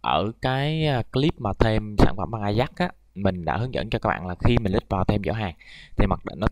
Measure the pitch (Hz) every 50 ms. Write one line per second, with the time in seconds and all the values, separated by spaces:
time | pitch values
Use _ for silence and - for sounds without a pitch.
0 | - 64 65 80 95 110 120 - - 131 131 135 139 151 156 160 156 151 139 120
1 | 110 - - 131 139 165 - - 117 104 90 - - 110 110 110 107 107 104 101
2 | - 101 - 101 90 78 113 110 104 101 104 113 127 - - - 180 180 - -
3 | _ _ _ - 101 95 90 90 165 78 - 98 117 131 - 65 78 113 - 110
4 | - 107 85 - 85 90 90 - - 123 120 117 110 95 95 113 - - 98 95
5 | 92 - 104 104 98 - 92 110 107 95 - - - - - - - - - -
6 | 107 95 92 - - - - 71 98 110